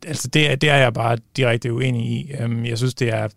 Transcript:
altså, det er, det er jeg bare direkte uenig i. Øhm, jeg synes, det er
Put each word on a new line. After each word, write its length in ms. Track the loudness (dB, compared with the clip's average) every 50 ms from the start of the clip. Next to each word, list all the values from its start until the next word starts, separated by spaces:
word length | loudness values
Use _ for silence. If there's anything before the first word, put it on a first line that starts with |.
| -8
altså, 220 | -8 -8 -6 -6 0
det 220 | 2 2 2 4
er, 40 | 2
det 140 | 2 2 4
er 60 | 4
jeg 180 | 6 4 4 2
bare 240 | 0 0 0 0 -2 -4 _ _
direkte 360 | 0 2 2 2 0 0 -2 -2
uenig 340 | -2 -2 0 0 -2 -2 -2
i. 220 | -4 -6 -6 -8 -8 -6
Øhm, 240 | -4 -4 -2 -4 -4
jeg 140 | -4 -4 -2
synes, 160 | -2 -2 -2
det 140 | 0 -2 0 0
er 140 | 0 -2 -4 -8